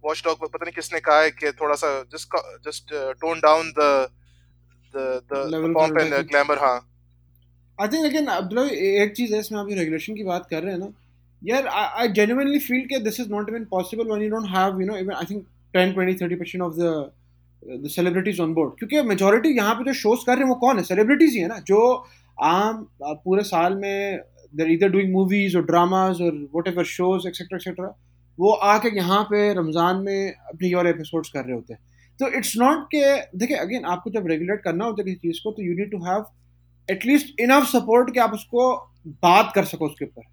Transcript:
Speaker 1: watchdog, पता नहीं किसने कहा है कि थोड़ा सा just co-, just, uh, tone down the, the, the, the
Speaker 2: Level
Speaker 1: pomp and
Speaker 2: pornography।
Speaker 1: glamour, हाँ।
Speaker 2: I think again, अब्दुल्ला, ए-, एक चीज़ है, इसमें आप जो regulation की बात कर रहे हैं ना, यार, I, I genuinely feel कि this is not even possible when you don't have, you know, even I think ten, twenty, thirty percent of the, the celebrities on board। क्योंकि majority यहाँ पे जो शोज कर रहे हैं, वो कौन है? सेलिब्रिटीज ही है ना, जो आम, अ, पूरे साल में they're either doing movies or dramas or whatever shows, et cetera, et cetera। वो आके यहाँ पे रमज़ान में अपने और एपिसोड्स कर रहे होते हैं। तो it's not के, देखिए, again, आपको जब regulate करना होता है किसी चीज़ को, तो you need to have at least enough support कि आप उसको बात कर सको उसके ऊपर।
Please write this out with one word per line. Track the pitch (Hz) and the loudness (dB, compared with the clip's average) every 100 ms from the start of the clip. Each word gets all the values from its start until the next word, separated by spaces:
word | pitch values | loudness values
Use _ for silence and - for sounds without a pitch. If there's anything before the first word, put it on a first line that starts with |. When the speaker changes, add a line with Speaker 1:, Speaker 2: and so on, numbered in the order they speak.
Speaker 1:
watchdog, | 151 156 170 160 | -6 -4 -4 -4
पता | 160 165 | -6 -10
नहीं | 170 | -10
किसने | 170 160 165 | -10 -8 -6
कहा | 156 151 | 2 4
है | 156 | 4
कि | - 147 | 0 -6
थोड़ा | 139 151 | -4 -2
सा | 147 160 135 | -2 -2 -4
just | 127 156 | -6 -16
co-, | - 175 - 113 143 | -8 -8 -8 -14 -14
just, | 151 | -14
uh, | - 151 135 | -12 -8 -8
tone | 131 160 165 | -6 -6 0
down | 156 156 160 | 4 4 2
the, | 151 147 139 131 _ _ _ _ _ _ _ _ 139 | 0 2 2 0 _ _ _ _ _ _ _ _ -8
the, | 131 131 | -6 -6
the, | _ 139 | _ -6
the | 147 | -4
Speaker 2:
Level | 160 165 165 | -4 -2 2
Speaker 1:
pomp | 156 | 2
and | 156 | 2
Speaker 2:
pornography। | 160 139 139 | 0 0 2
Speaker 1:
glamour, | 143 143 147 | 2 2 2
हाँ। | 139 123 - _ _ _ _ _ _ _ _ - | 2 0 -6 _ _ _ _ _ _ _ _ -6
Speaker 2:
I | |
think | 208 302 311 | -4 0 0
again, | 285 285 | 0 -2
अब्दुल्ला, | 185 185 220 | -2 -2 -2
ए-, | 277 202 190 202 | -2 0 0 2
एक | 208 208 | 0 0
चीज़ | 240 | -4
है, | 208 | -4
इसमें | 214 214 | -4 -8
आप | 202 | -6
जो | 202 | -4
regulation | 165 156 160 | -4 -4 -8
की | 214 | -10
बात | 196 175 175 | -6 -6 -6
कर | 160 | -8
रहे | 175 | -6
हैं | 185 | -8
ना, | 196 214 _ _ _ _ | -10 -14 _ _ _ _
यार, | 175 254 | -4 -2
I, | 269 190 214 - 240 | -2 -2 -4 -2 0
I | |
genuinely | 196 208 247 277 285 | 2 2 2 0 -2
feel | 277 247 254 | -2 -4 -2
कि | 269 | -4
this | 214 | -4
is | 214 233 | -6 -6
not | 208 | -6
even | 208 226 | -6 -8
possible | 220 185 180 220 226 | -4 -4 -4 -6 -4
when | 214 | -2
you | 214 | -2
don't | 220 208 | -4 -2
have, | 185 190 | 0 0
you | 190 185 | 0 -4
know, | 214 | -4
even | 190 156 | -6 -6
I | |
think | 175 208 190 _ _ 185 | -8 -10 -12 _ _ 2
ten, | 185 | 2
twenty, | 190 185 185 | 2 -2 0
thirty | 175 175 | -4 -6
percent | 170 180 | -8 -6
of | 175 160 | -6 -2
the, | 170 156 139 _ _ _ _ _ - 127 | -2 -2 -6 _ _ _ _ _ -16 -12
the | 143 | -10
celebrities | 160 175 180 185 175 | -2 0 0 -2 -2
on | 165 | -2
board। | 160 151 - | 0 -2 -4
क्योंकि | 220 294 | -2 0
majority | 247 196 196 220 311 | 0 2 4 4 4
यहाँ | 254 208 | 2 2
पे | 208 | 0
जो | 262 | -2
शोज | 262 208 247 - | -2 0 0 2
कर | |
रहे | 247 | 2
हैं, | 262 | 2
वो | |
कौन | 254 240 247 | 2 2 2
है? | |
सेलिब्रिटीज | 170 185 214 285 320 | 0 0 2 6 4
ही | 233 | 4
है | 170 | -2
ना, | 220 | -6
जो | 151 202 240 254 - _ _ - | 2 4 6 2 -4 _ _ -2
आम, | 143 175 214 226 | 2 2 2 -2
अ, | - _ 143 | -10 _ -10
पूरे | 151 185 190 | -8 0 0
साल | 202 170 175 | 2 0 0
में | 196 196 196 202 185 - _ _ 147 | 0 -4 -4 -4 -6 -10 _ _ -4
they're | 160 | 0
either | 165 196 | 4 4
doing | 185 190 185 | 4 2 2
movies | 190 202 196 | 2 2 2
or | 175 156 | 0 4
dramas | 170 175 190 190 | 4 4 4 2
or | 175 170 | 0 -2
whatever | 151 143 156 170 175 | -2 -6 -6 -4 -2
shows, | 170 - 180 190 180 | -4 -2 0 0 -2
et | |
cetera, | 175 180 185 | -10 -10 -10
et | 185 | -10
cetera। | 175 190 - _ _ _ - | -10 -12 -14 _ _ _ 0
वो | 190 | 4
आके | 220 202 214 240 208 | 4 6 4 4 0
यहाँ | 175 196 | 2 2
पे | 208 208 208 | 2 2 2
रमज़ान | 190 160 156 170 190 | 2 -2 2 2 2
में | 196 196 196 | -2 -4 -4
अपने | - - 165 185 | -8 -16 -4 0
और | 175 175 | 2 2
एपिसोड्स | 165 151 165 160 | 0 -4 -6 -6
कर | 143 | -8
रहे | 123 | -6
होते | 123 - | -8 -8
हैं। | 90 _ _ _ _ | -18 _ _ _ _
तो | 269 | -4
it's | - 214 214 | -2 -4 2
not | 247 311 - | 2 2 0
के, | 302 277 277 - 185 | 2 2 2 -2 -6
देखिए, | 233 269 | -2 -2
again, | 123 240 | -2 -4
आपको | 143 175 220 | -4 -6 -4
जब | 214 180 | -6 -2
regulate | 160 175 208 | -2 -2 -4
करना | 190 170 | -4 -4
होता | 226 208 | -4 -4
है | |
किसी | 190 185 170 | -6 -6 -6
चीज़ | 165 214 | -6 -8
को, | |
तो | 214 | -8
you | 185 175 | -6 -4
need | 202 202 | -6 -6
to | 170 | -4
have | 196 220 _ _ _ _ _ - | -4 -4 _ _ _ _ _ -8
at | 190 233 | -4 2
least | 285 294 - 240 | 2 2 -4 4
enough | 269 269 254 | 6 6 0
support | - 233 247 | 4 2 4
कि | 247 | 2
आप | 220 | 0
उसको | 208 - 240 254 254 - _ 165 | 0 -4 0 2 0 -8 _ -20
बात | 151 175 185 214 | 0 6 6 6
कर | - | 2
सको | 180 - 151 | 0 -2 -6
उसके | - | -6
ऊपर। | 139 - - | -12 -12 -20